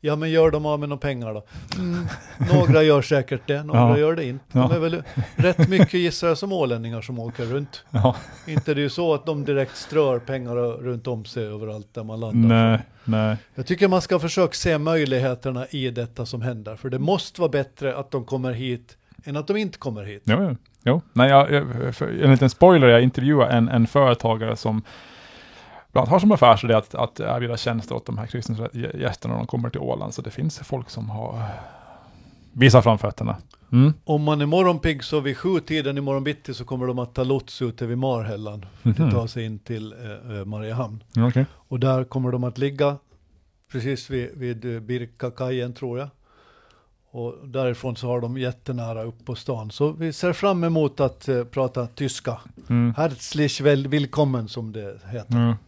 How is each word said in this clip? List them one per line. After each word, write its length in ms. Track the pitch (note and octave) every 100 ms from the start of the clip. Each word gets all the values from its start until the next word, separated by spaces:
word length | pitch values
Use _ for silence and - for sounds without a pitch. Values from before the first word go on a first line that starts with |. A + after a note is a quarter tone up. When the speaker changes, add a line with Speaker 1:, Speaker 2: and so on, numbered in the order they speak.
Speaker 1:
"Ja, 160 | D3+ D3+
men 140 | D#3+
gör 200 | D#3+ D#3+
de 160 | D3+ D3+
av 140 | D3+
med 80 | D3
några 120 | C#3+
pengar 340 | D3 B2+ A2+
då?" 100 | G#2+ G#2 - - -
Mm, 280 | F3+ F3 E3 - - - A2+
några 300 | D3 B2+ D#3
gör 200 | D#3 C#3+
säkert 380 | - D3 B2+ C3 -
det, 160 | C#3+
några 180 | D3+ C3+
Speaker 2:
Ja. 180 | A#2+ A2+
Speaker 1:
gör 180 | D3+ E3
det 80 |
inte. 200 | C#3 C3 _
De 60 | C3
Speaker 2:
Ja. 160 | B2+
Speaker 1:
är 40 | E3+
väl 240 | D#3+ E3+ D3+ - - -
rätt 320 | F3+ E3+ E3
mycket, 260 | F#3+ F#3+ F#3
gissar 280 | E3+ - E3+
jag, 100 | D#3+
som 140 | G3
ålänningar 480 | F#3+ C#3 A#2 A2+ A#2
som 160 | A2 B2
åker 260 | A#2 A#2
runt. 400 | A#2 C3 C#3+ - -
Speaker 2:
Ja. 260 | B2+ G#2+ A#2+ - - -
Speaker 1:
Inte 280 | D3+ D3+
det 60 | C#3+
är 20 |
ju 60 | C#3+
så 240 | B2+ E3+
att 120 | D3 D#3
de 180 | D3+
direkt 320 | C#3 C#3 C3+ -
strör 420 | - D3 C#3+ B2
pengar 360 | A#2+ C3+ B2 A#2+
runt 500 | A#2+ A#2 B2 A#2+ B2+
om 180 | A#2+
sig 200 | G#2 - A2
överallt 480 | G#2 G#2+ G#2+ G#2
där 100 | -
man 160 | A2 A2
landar. 280 | A2+ A2+ A2+
Speaker 2:
Nej, 300 | A2+ A2+ A2+ A#2 _
nej. 320 | - A2 A2 G#2+ -
Speaker 1:
Jag 120 | - B2+
tycker 220 | F3+ G3
man 120 | F#3
ska 160 | - F3+
försöka 340 | D#3+ F3 F3+
se 260 | - - D#3
möjligheterna 880 | D3+ E3 D3 C3 C3 B2 C3+ B2+ B2+
i 200 | D3 B2+
detta 360 | A#2+ A#2 A#2 A#2+
som 160 | B2+
händer, 340 | A#2 A#2+ G#2+ A2
för 140 | C3+
det 80 | B2+
måste 420 | C#3+ F#3+ - -
vara 100 | E3
bättre 460 | C#3 C3+ _ C#3 B2+
att 140 | C3+
de 140 | C#3
kommer 280 | B2 C3+ B2+
hit 440 | A#2 B2+ A#2+ A#2+ _ _ -
än 120 | - C#3+
att 100 | D3+
de 100 | G#3
inte 220 | G#3 -
kommer 260 | C#3 G#2+
hit. 180 | G2+ G2+
Speaker 2:
Jo, 120 | - A#2
jo. 140 | F#3+ B2+ _ _
Jo. 200 | - A#3+ -
Nej, 180 | - C3
jag, 220 | C#3 C#3+
jag, 420 | C#3+ C#3+ A#2 B2+
för, 280 | A#2 B2 A2+
en 60 | C#3
liten 200 | C3 C3
spoiler, 380 | - F3+ F3 B2+
jag 140 | A#2
intervjuade 500 | B2+ B2 C3 D3 B2
en, 160 | A#2+ A#2
en 180 | B2 A2+
företagare 680 | C#3+ C3+ A#2+ A#2 A2+ A2 A2+
som 260 | G#2+ A2 G#2+ - - - - - - - - - _ -
ibland 120 | A2+
har 100 | F3+
som 140 | G3
affärsidé 420 | G#3 A#2+ A2 A#2+
att, 200 | A2 -
att 260 | B2+ A#2+ -
erbjuda 360 | G#2+ A#2+ A#2+ A#2+
tjänster 380 | - A#2 -
åt 120 | A#2+ -
de 120 | A2
här 80 | A2+
kryssningsgästerna 1080 | B2 A2 A2 A#2 B2 A#2 - B2+ - A#2+
när 40 | A#2
de 60 | A#2
kommer 240 | B2 A#2+
till 100 | -
Åland. 340 | - A2+ -
Så 80 | -
det 80 | A#2
finns 280 | A2 D3+ -
folk 320 | - C3+ A#2+
som 200 | - A2
har 320 | G#2+ A2+ A2+ A2 G#2 - - - - - - - _ -
visat 320 | B2 B2+ B2
framfötterna. 520 | A2+ A2 G#2+ - A2+ A2+ - _ _
Mm. 200 | A#2+ C#3 D3+
Speaker 1:
Om 180 | - D3+
man 180 | D3+ D3+
är 60 | C#3+
morgonpigg 580 | E3 F#3 E3 E3 D3
så 160 | - D3+
vid 160 | C#3 C3
sju-tiden 600 | F3+ F3+ - D#3 C#3 C#3
i 20 |
morgon 240 | C#3 C3+
bitti 300 | C3+ C#3+ -
så 100 | A#2+
kommer 220 | B2 B2+ B2+
de 120 | B2+
att 160 | A#2+
ta 100 | -
lots 380 | B2+ C#3 C#3 -
ute 240 | B2 A2+ A#2+
vid 120 | A#2+
Marhällan 680 | C3+ A#2+ G#2+ G#2 G#2+ G#2 F#2+ -
för 80 | A#2+
att 80 | G#2
Speaker 2:
Mhm. 120 | D#3
Speaker 1:
ta 180 | G#2 A2+
sig 160 | B2
in 140 | A2+ G#2+
till, 340 | - A2+ G#2+
eh, 460 | G#2+ A#2 G#2 A#2+ G#2
eh, 60 |
Mariehamn. 580 | G2 G#2+ A2 A#2 A#2+ A2 _
Speaker 2:
Ja, 140 | - A#2+
okej. 180 | B2 C#3 - _
Speaker 1:
Och 120 | B2+
där 240 | C3 C3
kommer 280 | C3 C3+ B2+
de 120 | B2
att 140 | B2 A#2+
ligga 380 | C#3 C#3 C#3+ C#3+ _ _ _ _ _ _ _
precis 380 | C3 A#2+ C3 -
vid, 200 | C3 B2 -
vid, 380 | B2+ A#2 A#2+
eh, 60 | A#2
Birkakajen, 920 | A2 B2 A#2 _ B2+ A#2+ B2+ B2+ A#2+
tror 260 | A#2+ C3 B2
jag. 100 | C#3+ _ _ _ _ _ _ _ _ _ _
Och 240 | B2 A#2+ - C#3
därifrån 480 | B2+ C3 A#2+ C3 A#2
så 120 | B2
har 120 | B2
de 180 | A#2 B2+
jättenära 640 | B2+ A#2+ - B2 A#2 A2+
upp 220 | A2+ A#2
på 100 | -
stan. 360 | A#2+ - A#2+ G#2+
Så 200 | - D3
vi 200 | D#3 E3
ser 200 | D3 F3+
fram 320 | E3+ G3+ F#3
emot 360 | E3+ D#3+ D3 -
att, 280 | C3+ - -
eh, 160 | B2+
prata 420 | A#2+ - C3 B2+ A#2+
tyska. 520 | - C#3 - - A#2 - - -
Speaker 2:
Mm. 260 | A#2+ A#2+ A2+
Speaker 1:
Herzlich 640 | D#3+ C3 - D3 D3 -
väl-, 280 | C#3 C#3+ C#3
willkommen, 600 | D3 C#3 D3+ C#3+ B2+ G#2+
som 240 | - A2
det 260 | G#2+ G2+ G2+ F#2
heter. 220 | A#2 G#2 A#2
Speaker 2:
Mm. 180 | A#2 A2